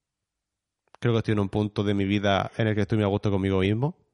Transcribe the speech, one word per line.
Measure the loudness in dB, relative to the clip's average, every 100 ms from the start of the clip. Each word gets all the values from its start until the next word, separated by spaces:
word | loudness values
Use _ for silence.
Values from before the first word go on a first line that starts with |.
| _ _ _ _ _ _ _ _ _ -6
Creo | 0
que | 0
estoy | 0
en | 0
un | 0
punto | 0 -2 -2
de | -2
mi | 0
vida | 0 0 2 2 0 -2
en | -2
el |
que | 0
estoy | 0 0
muy |
a | 0
gusto | 0 0
conmigo | 0 0 2
mismo. | 2 0 -2 -6 _